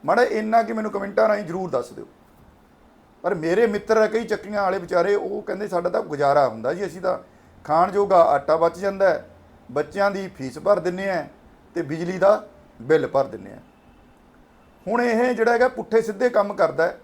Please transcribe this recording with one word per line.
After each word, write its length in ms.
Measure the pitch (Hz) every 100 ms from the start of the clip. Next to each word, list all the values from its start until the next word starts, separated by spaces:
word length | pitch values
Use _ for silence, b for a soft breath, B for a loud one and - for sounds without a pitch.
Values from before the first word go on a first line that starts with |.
ਮਾੜਾ 180 | 120 208
ਇੰਨਾ 400 | 247 220 214 226
ਕਿ 100 | 214
ਮੈਨੂੰ 180 | 226 214
ਕੁਮੈਂਟਾਂ 380 | 202 202 208 220
ਰਾਹੀਂ 160 | 208
ਜ਼ਰੂਰ 260 | 175 190 185
ਦੱਸ 220 | 131 -
ਦਿਓ। 140 | - - _ _ _ - _ _ _ _ _ _ _
ਪਰ 120 | -
ਮੇਰੇ 320 | 165 160 190 233
ਮਿੱਤਰ 300 | 202 202 220
ਆ 100 | 214
ਕਈ 180 | 226
ਚੱਕੀਆਂ 380 | 233 208 208 208
ਵਾਲੇ 160 | 190 190
ਵਿਚਾਰੇ, 360 | 175 180 180
ਉਹ 280 | 202 - 208
ਕਹਿੰਦੇ 260 | 208 190 208
"ਸਾਡਾ 220 | 175 175
ਤਾਂ 120 | 175
ਗੁਜ਼ਾਰਾ 460 | - 147 143 143 131
ਹੁੰਦਾ 260 | 113 117
ਜੀ, 120 | 175 190
ਅਸੀਂ 140 | 170
ਤਾਂ 180 | 180 - - b b -
ਖਾਣ 260 | - 156 185
ਜੋਗਾ 300 | 190 202 185
ਆਟਾ 320 | 165 143 - 160
ਬਚ 220 | 165 170
ਜਾਂਦਾ 300 | 196 190 190
ਹੈ, 200 | 156 - - - - -
ਬੱਚਿਆਂ 400 | 139 151 196 202
ਦੀ 180 | 196 190
ਫੀਸ 300 | - 135 127
ਭਰ 200 | 170 202
ਦਿੰਦੇ 320 | 170 185 196
ਹਾਂ 140 | 180 139 - - - _
ਤੇ 80 | 170
ਬਿਜਲੀ 360 | 143 160 175 185
ਦਾ 300 | 190 - - - - _
ਬਿੱਲ 240 | 117 156 135
ਭਰ 180 | 143
ਦਿੰਦੇ 260 | 135 107 98
ਹਾਂ।" 100 | 104 - _ _ _ _ _ _ _ _ _ _ _ -
ਹੁਣ 140 | 233
ਇਹ 320 | 240 220 247
ਜਿਹੜਾ 180 | 240 226
ਹੈਗਾ 160 | 233 254
ਪੁੱਠੇ 340 | - - 226
ਸਿੱਧੇ 260 | 220 196 247
ਕੰਮ 260 | 233 202
ਕਰਦਾ 320 | 196 160 143 170
ਹੈ। 120 | -